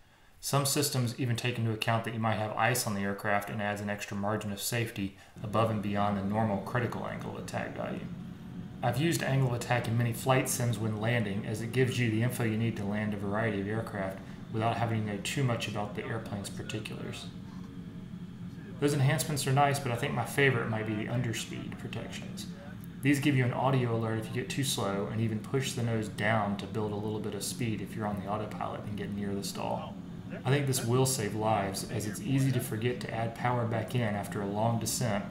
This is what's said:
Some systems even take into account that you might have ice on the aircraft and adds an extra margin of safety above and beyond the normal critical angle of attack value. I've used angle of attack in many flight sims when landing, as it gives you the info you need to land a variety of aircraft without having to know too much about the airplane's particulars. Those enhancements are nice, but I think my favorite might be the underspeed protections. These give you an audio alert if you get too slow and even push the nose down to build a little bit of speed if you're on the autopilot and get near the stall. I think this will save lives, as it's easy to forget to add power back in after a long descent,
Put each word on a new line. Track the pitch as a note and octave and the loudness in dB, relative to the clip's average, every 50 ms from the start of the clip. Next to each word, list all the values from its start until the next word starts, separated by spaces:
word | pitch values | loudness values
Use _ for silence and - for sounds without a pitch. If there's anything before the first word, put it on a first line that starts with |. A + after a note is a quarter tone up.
| - - - - - - - - | -20 -20 -20 -20 -20 -20 -20 -10
Some | - - C#3 C#3 C#3 | -6 0 2 2 2
systems | C3+ - D3+ C#3 - - B2+ A#2+ A#2 A#2+ - | 4 2 2 2 2 2 2 0 0 0 0
even | C#3 A#2+ A#2 | 0 0 0
take | A2+ - B2 A#2 - | 0 0 -2 0 0
into | A2+ A2+ A2 | 0 0 0
account | G#2+ - B2 A2+ A2+ - | 0 2 2 2 2 2
that | A2+ A2 | 0 -2
you | A2 | 0
might | A2+ A2 G#2+ | 0 2 2
have | G2 G#2+ G#2+ - | 2 0 -2 0
ice | A2 A2 A#2+ B2+ B2+ - | 2 2 4 4 2 0
on | A2+ G2+ | -2 -2
the | G2 | -2
aircraft | G2+ G2+ G2+ - - G#2+ G2+ G2+ - - | 0 -2 -2 -2 0 2 2 2 2 0
and | B2+ A2 | -4 -2
adds | G2+ G#2 G#2 G2+ | 0 0 -2 -2
an | G#2 G2+ | -2 -4
extra | G#2 G2+ - - A2 | -4 -4 -4 -6 -4
margin | G2+ G2 G#2 A2 G#2 G#2+ G#2 G2+ | -2 0 0 0 0 0 -4 -4
of | - | -4
safety | - - B2 A#2 A2+ A2+ - G#2 G2 F#2+ - - - - - - - | -2 -2 0 0 0 -2 -2 -2 -2 -2 -4 -8 -20 -20 -14 -10 -8
above | G#2+ - A2 A2+ A2 | 0 2 4 4 4
and | A2 G#2+ G2 | 2 2 0
beyond | G2+ G2+ G2+ G2+ G#2 G2+ | 0 2 2 4 4 2
the | G2 G2 | 2 0
normal | G2 G#2 A2 A2+ G#2+ G2 F#2 | 0 2 2 4 4 2 0
critical | - - - A#2+ A2+ G#2+ - F#2+ G#2 | -2 -2 -2 0 0 0 -2 -4 -4
angle | G#1 - - - - G#2+ | -4 -6 -6 -6 -6 -8
of | - - | -8 -8
attack | - A#2+ A2+ A1+ A1+ - | -6 -4 -4 -4 -4 -4
value. | - A#1 - - - - - - - - - - - - - - - - - - - | -6 -4 -4 -4 -6 -6 -8 -8 -8 -10 -10 -10 -12 -12 -12 -10 -10 -10 -10 -8 -2
I've | - A#2+ A2 B2+ | 0 0 2 2
used | D#3+ E3+ D3 C3 - | 2 2 2 2 2
angle | C3 C3+ C3+ C3+ A#2+ | 2 4 4 4 4
of | A#2+ | 2
attack | A2+ - - B2 A#2+ - A2+ | 0 0 2 2 2 2 2
in | A2+ A#2 | 2 2
many | A#2+ A#2 A2+ | 2 2 0
flight | - - C3 C3 C3 - - | 0 4 4 4 4 4 2
sims | - - A#2+ A#2+ A2 G2+ | 0 2 2 0 2 0
when | A2+ A2 G#2+ G#2 | 0 0 0 0
landing, | A2 A#2 B2 A#2 G#2+ G2+ G2 G#2+ B2 | 2 2 2 2 2 2 0 -2 -2
as | B2+ A2 G#2+ A#2 | -2 -4 -2 -4
it | A2 A#2 | 0 2
gives | B2+ C3 A#2 - B2 | 4 4 4 4 2
you | B2 A2+ G#2+ | 2 4 4
the | A2 A2+ | 4 2
info | G2+ - - A#2+ | 2 2 2 0
you | A2 G#2+ | 2 2
need | G#2+ A#2 A#2 G#2 | 2 2 0 0
to | G#2+ G2+ | 0 -2
land | G2 G#2 G#2 G#2+ G#2 G#2 | -2 0 0 0 0 -2
a | |
variety | G2 G#2 G2+ G2+ G#2+ A#2 A2 G2+ G2 | -2 -2 0 0 2 2 2 0 0
of | G2 | 0
aircraft | G2+ A2 A2+ A2 - - G#2 F#2+ F#2+ F#2+ - - - - - - - G#2+ | 0 -2 -2 -2 -4 -4 -2 -2 -2 -4 -6 -10 -12 -12 -12 -10 -4 -2
without | A2 A2 A#2 A2 | 2 2 2 2
having | - A#2 A2 A2+ A2 G#2+ | 2 2 2 2 0 0
to | G#2+ G#2 | 0 -2
know | G2 - | -2 -4
too | - - D3 C3 | -2 0 2 2
much | A#2+ A2+ A2+ - | 2 2 0 -2
about | G#2+ G#2 G#2+ G2+ - - | -2 -2 -2 -4 -4 -4
the | A2 - | -6 -4
airplane's | C3 A#2+ G#2+ - - G#2+ G2+ G2+ - | -4 -4 -4 -4 -4 -6 -6 -6 -6
particulars. | - - - - - G#2+ - - - - - - - - - - - - - - - - - - - - - - - - - - - - - - - - - - - - - - - - | -8 -8 -8 -6 -6 -6 -6 -6 -8 -8 -8 -8 -8 -8 -10 -10 -10 -10 -12 -10 -10 -12 -12 -10 -12 -12 -12 -10 -10 -10 -10 -10 -10 -10 -10 -12 -10 -10 -10 -10 -10 -10 -10 -10 -6 0
Those | C#3+ C#3+ D3+ | 2 2 4
enhancements | C#3+ C3 C3+ B2+ B2+ - - D3+ C3 - | 6 6 6 4 4 2 0 -2 0 2
are | C#3 C3 | 4 6
nice, | C#3+ C#3+ C#3+ C3 - | 6 6 6 4 2
but | - A#2+ | 0 0
I | A#2 | 0
think | - C#3+ C#3+ C#3 | 0 0 0 0
my | B2 A2+ | 0 -2
favorite | - - C#3+ C#3 C3+ A#2+ A#2 - A#2 | 0 4 6 6 6 6 4 0 0
might | A2+ A2 G#2+ | 0 -2 0
be | A2 G#2+ | 0 -2
the | G#2 - | -2 -2
underspeed | - A#2+ B2+ A#2+ A#2 A2 - - - - - - - - - | 0 0 0 0 0 -2 -2 -4 -6 -6 -8 -6 -8 -8 -8
protections. | - A#2+ - A#2 - - - - - - - - - - - - - - - - - - - - | -8 -8 -6 -6 -8 -8 -8 -8 -8 -8 -8 -8 -8 -10 -10 -10 -12 -12 -12 -12 -12 -12 -12 0
These | - C#3 C#3+ C3+ | 2 4 4 4
give | C3+ D3+ C3 | 4 4 4
you | C3 B2 | 4 4
an | A#2 B2 | 4 2
audio | B2+ B2+ C3+ C3+ C3 A#2+ A#2 A2+ | 2 2 4 4 4 4 4 2
alert | A2 A2+ A2 A2 A2 | 2 2 2 0 0
if | - | -2
you | - - | -2 -4
get | A#2+ - - | -4 -4 -2
too | - C#3+ C3+ | -2 -2 0
slow | - - B2 G#2+ G2 G2 G2+ G#2 - | 0 0 0 0 0 0 0 -2 0
and | A2+ A2 | 0 0
even | A2+ A2 A2+ G#2 | 2 2 0 -2
push | G2+ - - C3+ C3 - - | -4 0 0 0 0 0 -2
the | A#2+ A#2 | -2 0
nose | A#2 A2+ A2 G#2 G2 | 0 2 0 0 -2
down | - - G#2 G#2+ A2+ A2 G2+ G2+ G2+ - | -2 0 2 4 4 4 2 2 0 -2
to | G2+ | -4
build | F2+ G2+ A2 G#2+ G#2 G#2 | -4 -2 -2 -2 -2 -2
a | |
little | G#2 G#2 G#2+ G#2+ G#2+ | -2 -2 -2 -2 -2
bit | G2 G#2 G2+ | -2 -4 -4
of | G2 - | -4 -4
speed | - - - B2 A2 G#2+ G2 | -4 -2 -2 0 0 0 -2
if | G2 - - | -4 -6 -4
you're | A2+ G#2+ | -2 -2
on | G#2 G2+ F#2+ | -2 -2 -2
the | F2+ G2 | -2 -2
autopilot | G#2 A2 G#2+ - - A2+ A2 G#2+ A2 - - | -2 -2 -2 -4 -4 -4 -4 -4 -4 -4 -6
and | - G#2 G2 | -6 -6 -4
get | - G#2 G2+ | -4 -4 -2
near | G2+ G2+ G2+ G2+ | -2 -2 -2 -2
the | G2+ - | -2 -2
stall. | - - - A1 A1+ A#1 - - - - - - - - - - - - - - | -4 -4 -4 -2 -2 -2 -2 -4 -6 -8 -10 -10 -10 -10 -10 -10 -8 -8 -4 2
I | B2+ | 2
think | C#3 D3 C#3 | 4 4 4
this | C3 B2 - - | 2 2 2 2
will | A#2 B2 C3 C3+ | 4 4 4 4
save | C3 - - G#2+ G2+ G#2 | 4 4 0 0 -2 0
lives, | G#2+ G#2+ A2 A2 G2+ G2 G2 F#2+ - - - | 0 2 4 4 4 2 0 -2 -4 -6 -4
as | - G#2+ G2+ | -4 -4 -2
it's | G#2+ F#2+ - | -2 -4 -4
easy | - - C3+ C#3 C3+ C3+ A#2+ | -2 2 4 4 4 4 4
to | B2 | 2
forget | - - A2+ G#2+ A#2 B2 B2 - | 0 0 -2 0 0 0 0 0
to | - - A#2 | -4 -4 -2
add | A2+ A2+ A2+ - | -2 -2 -2 -2
power | - B2 B2 B2 A#2+ A#2 | 0 0 2 2 2 0
back | A2+ A2+ A2 G#2+ - - | 0 0 0 -2 0 0
in | A#2+ A#2 | 0 2
after | G#2 G#2 G2+ F#2+ - - G#2+ G2+ | 2 0 -2 -2 -4 -4 -4 -2
a | |
long | G2 G2+ G#2 A2 A#2 A#2 A2 | -2 0 2 2 2 2 2
descent, | A2+ - - - C3 A2+ G2+ G2+ G2 - | 0 0 0 0 0 2 2 0 0 -4